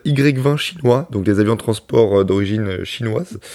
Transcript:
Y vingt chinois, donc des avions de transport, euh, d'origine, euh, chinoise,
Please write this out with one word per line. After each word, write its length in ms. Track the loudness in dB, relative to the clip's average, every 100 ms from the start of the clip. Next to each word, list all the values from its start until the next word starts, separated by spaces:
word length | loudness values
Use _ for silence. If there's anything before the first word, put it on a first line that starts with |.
Y 340 | -2 2 2 2
vingt 180 | 0 -2
chinois, 520 | -4 -2 2 2 0
donc 140 | -2
des 160 | 2 2
avions 140 | 2
de 60 | 0
transport, 600 | -2 -4 0 2 4 4
euh, 40 |
d'origine, 440 | 2 2 0 -2 -4
euh, 160 | -6
chinoise, 560 | -8 -6 -4 -4 -6 -12 -16